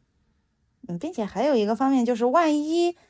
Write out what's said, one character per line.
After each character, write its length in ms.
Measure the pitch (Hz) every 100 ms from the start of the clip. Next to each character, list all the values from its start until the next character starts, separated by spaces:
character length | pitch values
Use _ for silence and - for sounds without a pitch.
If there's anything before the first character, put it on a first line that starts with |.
| _ _ _ _ _ _ _ _ -
嗯， 100 | 175
并 140 | 320
且 100 | 370
还 220 | 202 185
有 100 | 277
一 120 | 254 208
个 100 | 226
方 140 | 269
面 120 | 269
就 140 | 233 233
是， 80 |
万 340 | 240 311 320 302
一 380 | 302 339 349 - _